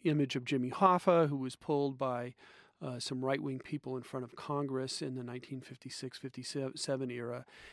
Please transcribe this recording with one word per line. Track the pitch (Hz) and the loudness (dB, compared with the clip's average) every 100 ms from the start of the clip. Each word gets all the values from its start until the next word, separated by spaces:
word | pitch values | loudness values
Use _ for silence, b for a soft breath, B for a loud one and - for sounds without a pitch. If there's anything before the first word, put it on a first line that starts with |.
image | 170 151 135 | 2 4 4
of | 135 | 0
Jimmy | 123 139 123 | 0 2 2
Hoffa, | - 190 180 - 170 156 | 6 6 8 6 6 6
who | 143 | 2
was | 131 - | -4 -6
pulled | - 147 143 131 | 0 2 2 0
by, | 135 120 123 - B B B _ | -2 -2 -6 -10 B B B _
uh, | 143 123 | -8 -6
some | - 131 | -4 -2
right-wing | 131 139 147 131 | 0 0 0 -4
people | - 147 - 131 | -6 -6 -4 -6
in | |
front | 120 131 | -6 -8
of | 120 | -8
Congress | - - 143 139 131 131 - | -8 -4 -2 0 -2 -2 -4
in | 143 | -4
the | 127 | -6
nineteen | 120 123 - 131 | -6 -10 -10 -12
fifty-six, | - 127 127 - 127 - | -12 -14 -12 -10 -10 -8
fifty-seven | 135 131 123 143 131 - - 135 127 | -10 -8 -6 -4 -4 -4 -2 -2 -2
era | 120 117 123 - B B | -4 -6 -6 -10 B B